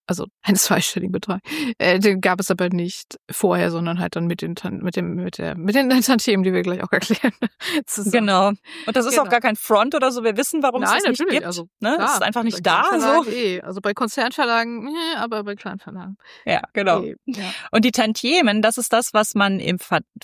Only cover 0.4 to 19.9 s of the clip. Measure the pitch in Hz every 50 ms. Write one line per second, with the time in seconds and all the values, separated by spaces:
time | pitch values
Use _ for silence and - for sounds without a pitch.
0.4 | - - 196 202 - - 196 180 - - - 185 185 185 180 190 - - 185 196
1.4 | - - 302 311 302 247 226 - - 180 180 190 202 208 196 190 - 185 185 190
2.4 | 190 - 185 - 185 180 180 175 175 175 - - - - - - _ - - -
3.4 | - 180 175 175 175 170 170 170 175 170 170 180 175 175 - 170 170 170 175 -
4.4 | 165 165 170 - - 180 190 - 180 180 - 185 175 175 165 175 180 180 - -
5.4 | - 165 - 175 160 196 208 277 269 254 262 254 - 262 262 214 - 254 202 190
6.4 | 185 190 185 180 180 185 180 185 185 - - 180 185 - 226 - - 240 - -
7.4 | 247 208 _ - - - 349 302 - - - 214 196 285 262 233 214 202 190 180
8.4 | 190 202 202 - _ - - - - - 220 254 226 262 262 311 269 185 247 240
9.4 | 233 240 214 - - - 220 202 226 277 320 294 254 262 240 240 226 226 202 220
10.4 | 285 - - 311 269 262 247 247 214 190 208 320 403 - 262 - 320 381 233 302
11.4 | - 175 180 175 170 180 _ - 208 226 294 339 - 269 285 196 - - 220 240
12.4 | 233 233 - - 170 185 165 196 277 370 381 320 269 269 285 339 285 226 214 247
13.4 | 233 196 180 180 - - 185 196 - 202 202 - 247 214 - 285 226 254 - -
14.4 | 277 233 233 233 233 233 240 226 214 277 311 339 330 330 320 220 233 233 226 214
15.4 | 202 208 202 208 - 202 196 196 - - 208 185 175 190 196 - _ - - -
16.4 | - - - - - - - 202 196 185 165 - - 147 - - - 269 240 208
17.4 | 190 185 - - - - - 226 220 254 - - 220 220 220 - - 240 320 370
18.4 | 294 214 202 214 214 226 226 254 233 - 240 233 247 - - 214 214 - - 208
19.4 | 202 196 196 185 - - 185 175 - -